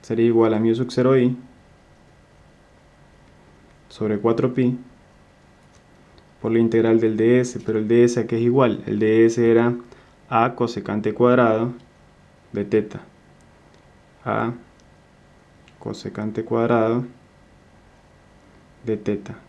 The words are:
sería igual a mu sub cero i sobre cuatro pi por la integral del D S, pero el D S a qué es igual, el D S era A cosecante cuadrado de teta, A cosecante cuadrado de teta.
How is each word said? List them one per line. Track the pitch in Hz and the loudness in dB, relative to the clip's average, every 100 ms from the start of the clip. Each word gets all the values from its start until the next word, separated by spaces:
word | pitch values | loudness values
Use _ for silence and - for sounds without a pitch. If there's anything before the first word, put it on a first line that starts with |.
sería | - 113 117 | -4 0 2
igual | 113 113 | 4 2
a | 107 | 2
mu | 113 113 | 0 -2
sub | 123 | -4
cero | - 127 131 | 0 2 2
i | 123 123 - - _ _ _ _ _ _ _ _ _ _ _ _ _ _ _ _ _ _ _ _ _ _ _ | 2 -2 -12 -20 _ _ _ _ _ _ _ _ _ _ _ _ _ _ _ _ _ _ _ _ _ _ _
sobre | - 107 104 | -8 -6 -2
cuatro | 113 117 127 | -2 0 -2
pi | 127 123 127 - - _ _ _ _ _ _ _ _ _ _ _ - _ _ | 0 -2 -2 -10 -20 _ _ _ _ _ _ _ _ _ _ _ -20 _ _
por | 113 | -2
la | 113 | 0
integral | 113 113 113 113 | 2 2 2 2
del | 113 107 | 2 0
D | 113 123 | 2 2
S, | 123 113 - | 0 -6 -6
pero | 107 | -4
el | 107 | 0
D | 117 | 4
S | 120 120 | 4 2
a | 110 | -4
qué | 113 | -2
es | |
igual, | 120 127 123 101 - | 0 2 2 0 -4
el | 104 | -2
D | 107 110 113 | 2 4 4
S | 113 117 | 4 4
era | 117 117 120 - - _ _ _ | 4 2 -2 -10 -20 _ _ _
A | 113 120 123 | 0 0 0
cosecante | 117 107 98 107 107 | -4 -4 -6 -4 -4
cuadrado | 107 123 123 120 110 120 120 - _ _ _ _ _ _ | 2 4 4 4 2 -2 -6 -20 _ _ _ _ _ _
de | 104 98 | -8 -2
teta, | 110 104 - - _ _ _ - _ _ _ _ _ _ _ 127 | -2 -2 -12 -18 _ _ _ -20 _ _ _ _ _ _ _ -6
A | 110 113 120 - _ _ _ _ _ _ _ _ _ - _ | -4 -4 -8 -18 _ _ _ _ _ _ _ _ _ -20 _
cosecante | - 107 - 104 107 110 | -14 -12 -12 -10 -8 -8
cuadrado | 113 117 120 120 113 117 131 - _ _ _ _ _ _ _ _ _ _ _ _ _ - _ _ 117 | -6 -4 0 0 0 -2 -6 -16 _ _ _ _ _ _ _ _ _ _ _ _ _ -20 _ _ -8
de | 104 | -6
teta. | - 101 - 107 | -4 -8 -8 -20